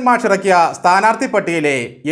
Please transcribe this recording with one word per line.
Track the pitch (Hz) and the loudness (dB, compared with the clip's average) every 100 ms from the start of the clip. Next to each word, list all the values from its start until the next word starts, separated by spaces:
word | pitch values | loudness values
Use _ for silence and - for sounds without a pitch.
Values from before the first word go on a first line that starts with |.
| 247 | 0
മാഷ് | 247 220 | 0 0
ഇറക്കിയ | 196 196 180 160 143 | 0 2 2 2 0
സ്ഥാനാർത്ഥി | 180 190 220 226 262 220 | 0 2 2 0 -2 -2
പട്ടികയിലെ | - 170 147 135 117 - 147 | -2 -2 0 -2 -6 -8 -4